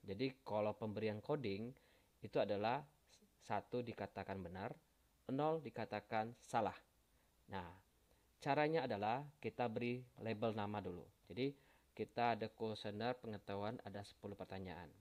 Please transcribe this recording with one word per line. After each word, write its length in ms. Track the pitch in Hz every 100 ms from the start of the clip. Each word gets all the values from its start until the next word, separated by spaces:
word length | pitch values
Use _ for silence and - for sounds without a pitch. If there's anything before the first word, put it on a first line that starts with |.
Jadi, 320 | 101 98 131 -
kalau 320 | - 107 104 101
pemberian 480 | 110 104 107 107
coding 480 | 104 151 117 98 117 139 - - _ _
itu 160 | 110 151
adalah 480 | 104 101 110 131 151 _ _ - - _
satu 400 | - 104 - 123
dikatakan 640 | 117 - 101 - 98 98
benar, 320 | 87 92 110 - _ _ _ _ -
nol 320 | 135 151 160
dikatakan 720 | 127 - 110 104 - 110 113 123
salah. 320 | - 120 101 - - _ _ _ _ _ -
Nah, 240 | 98 87 90 _ _ _ _ _ _
caranya 400 | 147 139 151 160
adalah 400 | 131 104 104 123 143 -
kita 320 | 113 - 120
beri 320 | 113 120 123 127 -
label 320 | 110 107 113
nama 320 | 107 101 104
dulu. 240 | 90 87 - _ -
Jadi, 240 | 92 135 143 - - _ -
kita 400 | 107 - 120 110
ada 160 | 107
kuesioner 640 | - 110 107 107 104 117 123
pengetahuan, 560 | 117 104 - 98 104 120 -
ada 160 | 101
sepuluh 320 | 101 - 104 101
pertanyaan. 560 | 92 95 92 85 80 -